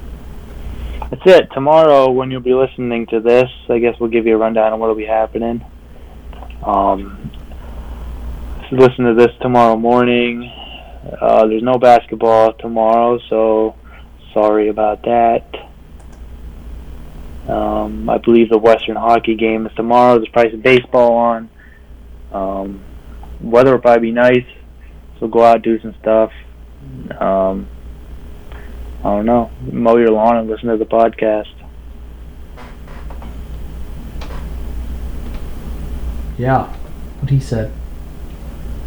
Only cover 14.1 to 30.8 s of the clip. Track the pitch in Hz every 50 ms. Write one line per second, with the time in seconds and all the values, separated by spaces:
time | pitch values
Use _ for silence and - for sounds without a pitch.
14.1 | - - - - - 107 107 107 107 107 104 107 104 110 107 107 104 - - 117
15.1 | 117 117 117 113 117 - - - - - - - - - - - - - - -
16.1 | - - - - - - - - - - - - - - - - - - - -
17.1 | - - - - - - - 117 113 107 107 107 107 107 107 107 110 110 110 113
18.1 | 113 110 - 120 117 117 113 107 113 104 110 117 110 110 - 113 107 104 110 117
19.1 | 117 113 - 113 110 110 113 110 110 110 110 107 - - 113 117 120 123 123 123
20.1 | 123 113 110 - - 120 117 110 113 110 107 131 127 123 123 - - 123 120 120
21.1 | 117 117 117 117 113 113 113 113 _ - - - - - - - - - - -
22.1 | - - - - 101 98 95 98 98 98 98 101 98 95 - - - - - -
23.1 | - - - - - - - 117 117 120 131 135 127 117 - 120 117 117 117 113
24.1 | 117 120 123 123 127 123 123 - - - - - - - - - - - - -
25.1 | - - 120 113 113 117 117 117 117 110 110 113 113 107 - 110 98 - - 110
26.1 | 110 110 110 107 - - - - - - - - - - 139 135 131 127 123 -
27.1 | - - 101 95 98 95 95 95 98 98 98 - - - - - - - - -
28.1 | - - - - - - - - - - - - - - - - - - - 101
29.1 | 101 104 107 117 120 120 113 - - - 123 127 131 123 117 113 117 120 117 113
30.1 | 110 107 107 117 117 117 113 110 107 - 120 117 113 107